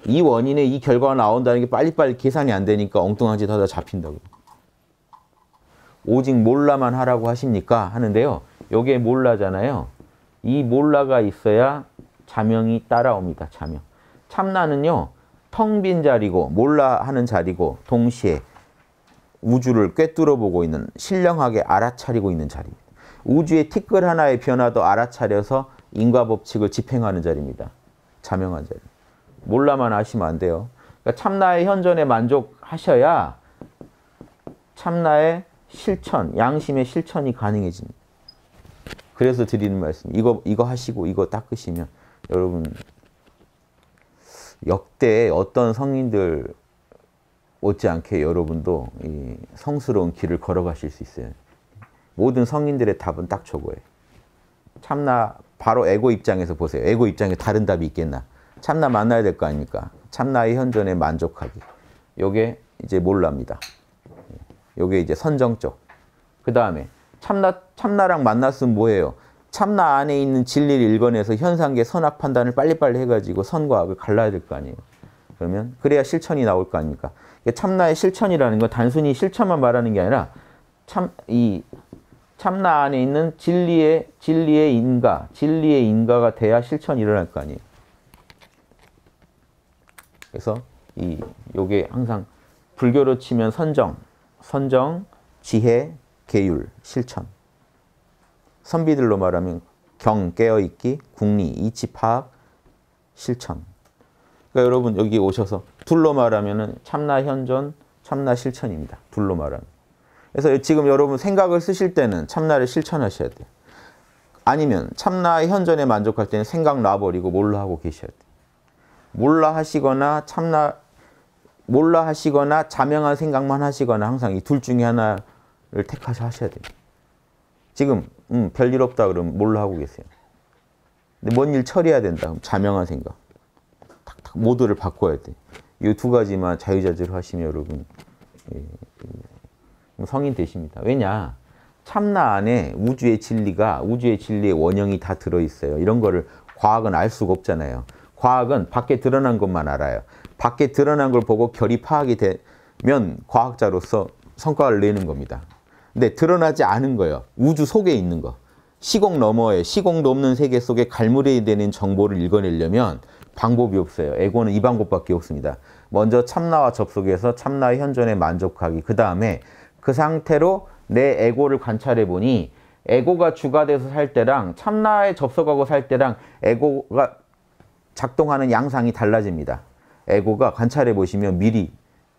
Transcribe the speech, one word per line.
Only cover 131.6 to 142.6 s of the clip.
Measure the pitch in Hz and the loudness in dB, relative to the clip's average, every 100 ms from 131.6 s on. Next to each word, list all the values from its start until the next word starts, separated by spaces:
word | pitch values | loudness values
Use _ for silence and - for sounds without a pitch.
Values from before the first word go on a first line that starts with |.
처리해야 | 123 190 165 143 | -2 0 2 2
된다. | 104 82 | 0 -4
그럼 | - 80 | -6 -10
자명한 | - 101 101 98 87 | -4 -2 0 0 -2
생각. | 71 - - _ _ _ _ _ _ - - | -6 -10 -16 _ _ _ _ _ _ -20 -20
탁탁 | - - - - | -20 -20 -16 -2
모드를 | 113 123 120 | 0 2 2
바꿔야 | 101 90 - 95 71 | 0 -4 -2 -2 -2
돼. | - - _ - _ - | -8 -20 _ -20 _ -4
이 | 104 | -2
두 | 107 123 | 0 2
가지만 | 120 104 95 90 87 | 2 2 -2 -2 -4
자유자재로 | - 95 92 87 87 | -2 0 0 -2 -4
하시면 | 92 90 87 80 | -6 -8 -8 -6
여러분, | 76 78 73 71 - - _ _ _ - | -6 -8 -10 -12 -20 -20 _ _ _ -16
예, | - 76 76 - _ | -16 -14 -18 -20 _
그, | - - - - - _ _ _ _ - 107 | -20 -20 -20 -20 -20 _ _ _ _ -14 -8
성인 | 135 143 | -4 -4
되십니다. | 123 82 - 76 - | -4 -6 -6 -14 -8
왜냐? | 110 135 98 107 76 - _ _ _ _ | -2 -2 0 -4 -6 -14 _ _ _ _
참나 | - 208 208 196 135 | -8 -4 0 2 2
안에 | 98 104 120 | 2 0 0